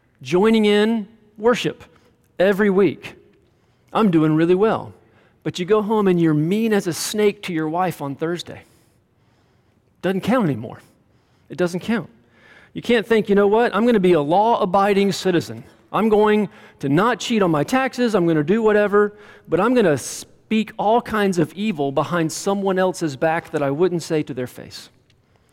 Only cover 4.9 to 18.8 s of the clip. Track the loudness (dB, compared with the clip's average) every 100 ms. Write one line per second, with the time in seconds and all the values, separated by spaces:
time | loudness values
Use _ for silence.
4.9 | -18 _ _ _ _ -8 -6 0 0 0
5.9 | 0 2 2 2 2 0 0 0 0 -2
6.9 | -6 -6 0 0 0 -6 -6 -4 -2 -4
7.9 | -4 -8 -6 -6 -6 -10 -18 -20 _ _
8.9 | _ _ _ _ _ _ _ _ _ _
9.9 | _ -4 -2 0 0 0 -2 -8 -16 -20
10.9 | _ _ _ _ _ -12 -4 -4 -4 -4
11.9 | -6 -6 _ _ _ _ -20 -18 -8 -2
12.9 | 0 2 0 2 2 4 2 0 0 2
13.9 | 2 4 2 2 0 2 0 0 0 2
14.9 | 2 0 -2 -2 -2 -2 -10 -18 _ _
15.9 | -2 2 2 4 2 -2 -8 -20 -8 -2
16.9 | 2 2 0 -2 0 2 0 0 -2 -2
17.9 | -2 0 0 0 0 0 2 2 2